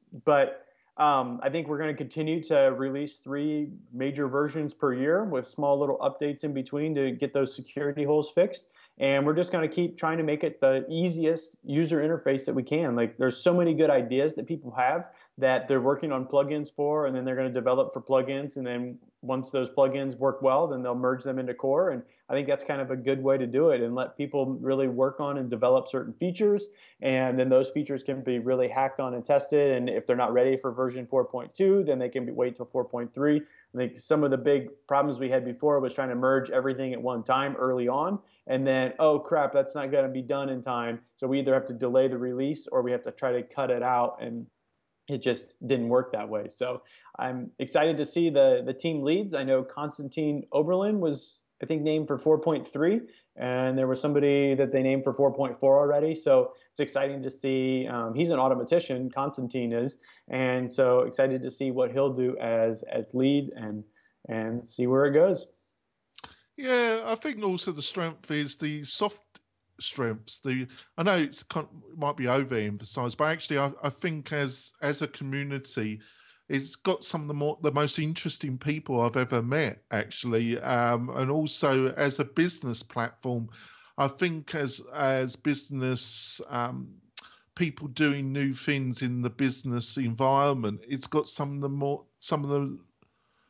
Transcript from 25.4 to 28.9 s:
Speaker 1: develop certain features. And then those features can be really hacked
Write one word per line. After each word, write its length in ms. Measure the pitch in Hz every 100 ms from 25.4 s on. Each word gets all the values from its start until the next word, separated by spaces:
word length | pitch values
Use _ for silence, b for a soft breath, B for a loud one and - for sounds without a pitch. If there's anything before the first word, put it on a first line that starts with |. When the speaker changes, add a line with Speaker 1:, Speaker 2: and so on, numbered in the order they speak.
| 127
Speaker 1:
develop 400 | 117 123 131 131
certain 240 | 135 117
features. 560 | - 180 180 208 202 202 b b b
And 360 | 135 131 127 127
then 100 | 131
those 200 | 127 170
features 320 | 151 147 135
can 220 | 139 135
be 160 | 127 123
really 280 | 117 127 123
hacked 320 | 127 135